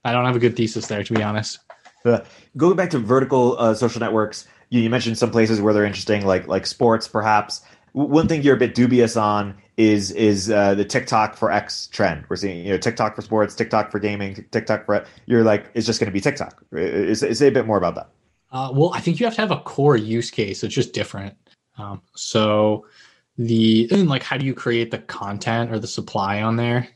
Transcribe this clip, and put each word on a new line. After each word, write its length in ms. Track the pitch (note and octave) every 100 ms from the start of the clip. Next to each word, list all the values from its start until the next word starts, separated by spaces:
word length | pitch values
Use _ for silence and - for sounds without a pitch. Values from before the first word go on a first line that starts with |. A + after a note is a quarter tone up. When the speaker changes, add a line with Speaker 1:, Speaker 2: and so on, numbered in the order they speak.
Speaker 1:
I 80 | A#2+
don't 140 | B2
have 100 | B2
a 40 | B2
good 180 | A#2 A2+
thesis 300 | A2 A2 -
there, 160 | G#2
to 100 | G2+
be 100 | A2
honest. 360 | G#2 G#2+ A2 - _ - - _
Speaker 2:
Uh, 160 | A#2+ A2+ - - _ C3
going 180 | E3
back 140 | F#3 F3+
to 100 | D3
vertical, 580 | G#2+ C3 C3 C3+ B2 -
uh, 140 | A#2
social 260 | G#2+ A#2 A2+
networks, 460 | A2+ A2 G#2+ - - _ _
you, 120 | B2
you 80 | A2+
mentioned 280 | B2 A#2 A2+
some 140 | A#2
places 280 | A2+ A2 A2
where 140 | G#2
they're 100 | G#2
interesting, 420 | G#2 F#2+ - G#2
like, 220 | G2 F#2 F2+
like 180 | F#2+
sports, 420 | - - A#2+ A2+ -
perhaps. 540 | A2 A2 G#2+ - - _ _ _
W-, 160 | C3 D3
one 180 | D3 D#3+
thing 140 | D#3+
you're 140 | C#3
a 40 | B2
bit 160 | A#2+
dubious 420 | A#2 B2 B2 A2+ A2+
on 380 | G#2 G#2 G2+ F#2+ _ -
is, 340 | A2 G#2 F#2+
is, 380 | G2 A2 G2+ G2
uh, 260 | G#2 G2+
the 100 | G2
TikTok 500 | G2+ B2+ - A2+ G#2+
for 160 | - G#2+
X 360 | G#2 - - -
trend. 360 | - G2 D2+ -
We're 60 | F2+
seeing, 280 | G2 E2+
you 60 | F#2
know, 60 | F#2
TikTok 380 | B2 A#2 G#2+
for 60 | -
sports, 340 | - A2 G2+
TikTok 360 | - A2 A2 G#2
for 80 | G#2
gaming, 460 | G#2 G2+ G2 F#2+ -
TikTok 340 | A2+ - G#2+
for, 200 | - G2+ - -
you're 180 | - A#2+
like, 260 | A2 G#2 -
"It's 120 | A#2+
just 140 | A2 A2
gonna 120 | G#2
be 100 | F#2+
TikTok." 420 | D3 C#3 - _ _
I-, 360 | D2 F2 E2+ F2+
I-, 40 |
say, 200 | G#2+ C3
say 140 | A#2 C#3+
a 40 |
bit 140 | B2
more 120 | A2 G#2
about 180 | F2
that. 140 | E2+ - _ _ _ _
Speaker 1:
Uh, 200 | C3 C3+
well, 180 | C#3 E3+
I 60 | -
think 200 | E3+ E3+
you 60 |
have 100 | A#3
to 60 | A3+
have 100 | G#3+
a 80 | D3
core 380 | - - C#3+ B2
use 340 | G#2+ A2+ A2+
case. 320 | - G2+ F#2+
It's 100 | G#2+
just 200 | - A#2
different. 420 | G#2+ G#2 G2+ G2 _ _ _ _ -
Um, 240 | G#2 G2 _
so 720 | - - A2+ G#2+ G#2+ G#2+ G#2+ - _ _ _ _ -
the, 520 | A#2 A2+ A2+ A2 A#2
and, 160 | G3+ E3+
like, 160 | C3+
how 140 | - C3+
do 80 |
you 80 | C3
create 380 | B2 B2+ A#2 A2+
the 80 | A2+
content 720 | - - G2+ G#2 - A#2 A#2
or 80 | A2
the 80 | -
supply 540 | - A2 G#2+ G2 G#2
on 140 | A2
there? 320 | A2+ A#2+ A#2+ B2